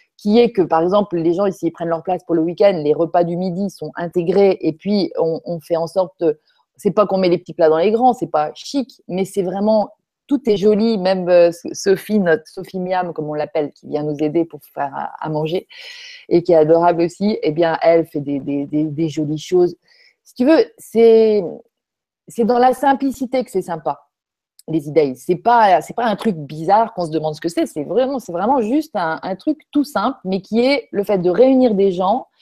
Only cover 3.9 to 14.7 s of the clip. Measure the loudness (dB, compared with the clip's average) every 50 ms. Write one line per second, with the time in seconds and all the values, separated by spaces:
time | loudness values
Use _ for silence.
3.9 | -10 -10 -8 -6 -4 -4 -2 0 2 4 4 4 2 0 -2 -4 -4 -4 -4 -2
4.9 | -2 0 -2 -2 -2 -2 -2 -2 -2 -4 -6 -8 -10 -8 -6 -4 -4 -4 -4 -2
5.9 | -2 -2 -4 -4 -4 -2 -2 -2 -2 -2 _ _ _ _ _ _ _ -6 -4 0
6.9 | 2 2 2 2 2 0 0 2 0 0 -4 -6 -2 2 2 4 4 4 2 2
7.9 | 2 2 2 2 2 0 -4 -4 -2 -2 -4 -4 -8 -14 -12 -8 -6 -6 -6 -6
8.9 | -10 _ _ -8 -6 -4 -4 -4 -4 -4 -4 -4 -4 -2 0 2 2 0 0 -2
9.9 | _ _ _ _ _ _ _ -4 -4 -2 0 0 0 2 2 2 2 2 2 0
10.9 | 0 0 0 0 0 0 2 4 4 6 6 4 2 -2 -10 -12 -10 -4 0 0
11.9 | 0 0 0 0 0 2 2 2 2 0 -2 _ -16 -16 -14 -10 -8 -8 -6 -4
12.9 | -4 -4 -4 -4 -6 -8 -8 -6 -6 -6 -6 -6 -4 -4 -4 -6 -8 _ -12 -8
13.9 | -6 -6 -4 -4 -4 -4 -4 -2 0 -2 -2 -4 -6 -18 -20 _